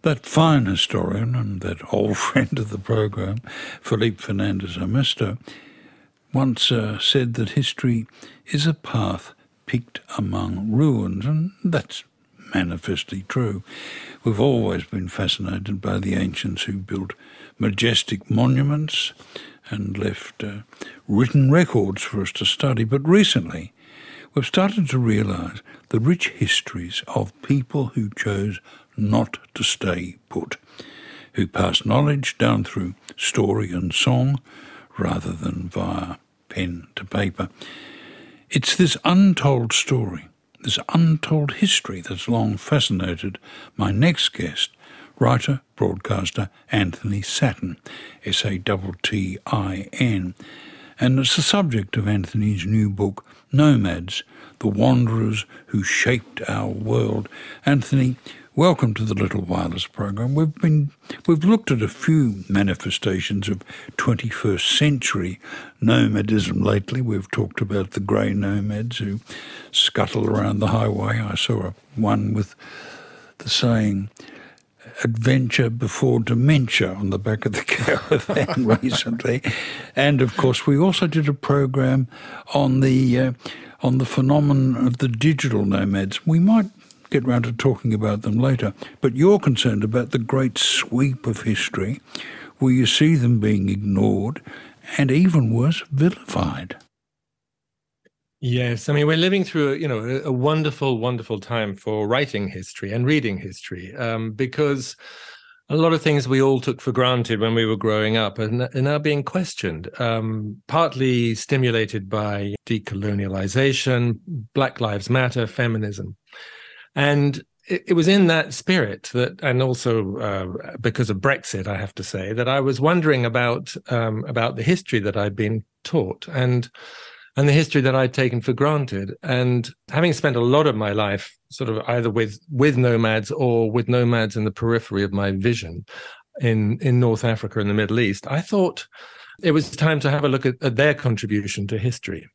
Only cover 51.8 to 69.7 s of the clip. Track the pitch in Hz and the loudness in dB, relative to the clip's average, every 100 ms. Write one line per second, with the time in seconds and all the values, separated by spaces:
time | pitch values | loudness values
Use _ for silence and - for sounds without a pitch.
51.8 | 101 113 104 104 90 117 107 101 90 110 | -2 -2 0 0 0 0 0 0 0 2
52.8 | 104 98 101 - _ - _ 135 151 127 | 2 2 -2 -2 _ -20 _ 4 6 6
53.8 | 98 82 90 - - - - _ 107 98 | 2 -2 -6 -10 -12 -20 -20 _ -2 2
54.8 | 127 127 120 113 110 110 - - - 107 | 4 4 2 2 0 -2 -6 -18 -4 -4
55.8 | 92 - - 123 - - - 104 104 98 | -2 0 0 0 -4 -12 -6 -4 -4 -6
56.8 | 107 120 117 107 104 - - - - 143 | -2 0 0 -2 -6 -14 -18 -4 2 2
57.8 | - 139 127 127 - - - - 175 160 | 2 2 2 -2 -12 -20 -8 2 4 4
58.8 | 120 101 110 98 101 104 87 90 87 82 | 0 0 -2 0 0 -2 -2 -2 -2 -4
59.8 | - - 101 98 120 147 160 - 165 151 | -8 -6 -6 -2 0 2 0 2 2 4
60.8 | 143 _ - - - 160 175 220 - 123 | 2 _ -16 -4 2 4 4 4 2 0
61.8 | 107 - - 160 127 98 92 98 98 90 | -2 -2 2 4 4 0 0 2 2 0
62.8 | 95 - 104 95 - 101 101 95 - - | -4 -2 -2 -2 -2 -2 -2 -6 -8 -18
63.8 | - - - 113 113 - 110 92 - - | -12 -2 0 0 -2 -2 -2 0 2 4
64.8 | 147 135 - 98 90 92 - - - _ | 4 2 -2 -2 -4 -8 -14 -16 -16 _
65.8 | 113 120 110 104 104 107 90 95 98 104 | 2 4 4 2 2 0 0 0 2 0
66.8 | - 123 120 101 95 - 98 - 101 101 | -2 -4 -2 -4 -4 -4 -4 -4 -2 -2
67.8 | 95 - 98 104 107 101 101 101 104 104 | -4 -6 -2 0 0 0 0 -2 -2 -4
68.8 | 117 120 104 104 - - - - - | -6 -6 -6 -6 -10 -16 -16 -18 -4